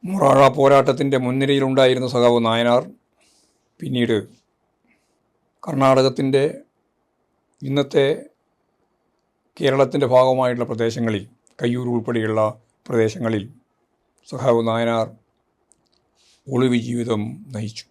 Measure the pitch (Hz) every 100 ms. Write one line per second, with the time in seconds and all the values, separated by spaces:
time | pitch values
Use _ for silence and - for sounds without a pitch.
0 | 175 - 147 135 139 135 135 139 135 127
1 | 139 135 127 131 135 139 135 131 131 127
2 | 127 123 120 120 113 113 120 120 - -
3 | _ _ _ _ _ _ _ _ 151 127
4 | 117 110 101 _ _ _ _ _ _ _
5 | _ _ _ _ _ _ - 147 135 131
6 | 131 127 139 135 143 190 - _ _ _
7 | _ _ _ _ _ _ 135 139 139 -
8 | 139 180 - _ _ _ _ _ _ _
9 | _ _ _ _ _ - 139 135 135 139
10 | 135 127 131 131 127 123 123 117 113 113
11 | 113 107 104 _ _ _ 120 123 123 120
12 | 110 120 110 110 107 107 _ _ - 123
13 | 110 110 113 110 101 - _ _ _ _
14 | _ _ _ 127 131 117 113 113 117 117
15 | 110 113 _ _ _ _ _ _ _ _
16 | _ _ _ _ - 131 131 123 120 120
17 | 117 110 107 156 208 120 107 - -